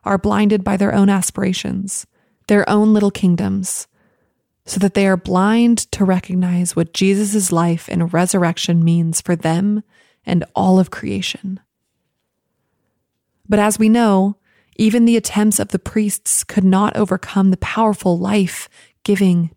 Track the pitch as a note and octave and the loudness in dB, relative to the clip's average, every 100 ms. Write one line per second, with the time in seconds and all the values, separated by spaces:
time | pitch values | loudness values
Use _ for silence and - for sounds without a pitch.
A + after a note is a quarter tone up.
0 | G#3 G3 G#3 G#3 G#3 G#3 G3 G3 G3+ G3+ | -4 -2 0 2 2 0 -2 -2 0 2
1 | G3 G3 - - F#3+ F#3 - F#3+ G3 - | 2 2 -2 -4 -4 -4 -6 -6 -8 -10
2 | - _ _ _ - G#3 - G#3 G#3+ G#3+ | -14 _ _ _ 0 0 2 2 4 4
3 | G3+ - F#3 E3+ F#2+ G2 F#3 - - _ | 2 0 0 0 -2 -4 -6 -10 -12 _
4 | _ _ _ _ _ _ - F3+ G3 G3+ | _ _ _ _ _ _ -10 -2 -2 2
5 | G3 F#3 - F3+ G3+ A3+ A#3+ A3+ - - | 0 0 0 0 2 4 2 2 -2 -2
6 | F#3+ F3+ - F#3 F3+ F3 F3 E3 E3 - | 0 0 -2 -2 0 0 -2 -2 -4 -2
7 | F#3+ G3 G3+ G#3 F#3 E3+ E3+ E3+ - E3+ | 0 0 0 -2 0 0 0 -2 -4 -4
8 | E3+ E3+ F3+ F#3+ E3+ - - E3+ E3 E3+ | -2 0 0 0 0 -2 -2 0 2 2
9 | E3 D#3 - F3 D#3+ E3 G3+ G#3 - _ | 0 -4 -4 -4 -2 -2 0 -2 -6 _
10 | _ _ - F3 - G#3 F#3+ F#3 F3+ - | _ _ -2 -2 -2 -2 2 2 2 -4
11 | - G3 - - F#3+ F#3+ _ _ _ _ | -8 -6 -6 -10 -12 -12 _ _ _ _
12 | _ _ _ _ _ _ _ _ _ _ | _ _ _ _ _ _ _ _ _ _
13 | _ _ _ _ - G#3 G#3 G#3 A3 A#3 | _ _ _ _ -4 0 0 2 2 4
14 | A3+ F#3+ G3 - _ _ _ - A3 A#3+ | 4 4 2 -2 _ _ _ 0 2 4
15 | A#3 A3+ - G#3 G#3+ G3+ G3 F#3 - A3 | 4 2 0 0 2 0 -2 -4 -4 -2
16 | G#3 - - - - G#3 F#3 F#3+ G#3 - | -2 -4 -4 -4 -2 0 2 2 0 0
17 | G#3 F#3+ - G3 F#3+ F#3 - A3 A3 G3+ | -2 -2 -2 0 2 2 -4 0 0 0
18 | F#3 F3 F#3+ G#3 F3+ - - _ _ _ | -2 -2 0 0 -2 -4 -16 _ _ _
19 | - G3 F#3+ F3 E3 | -2 2 2 2 -2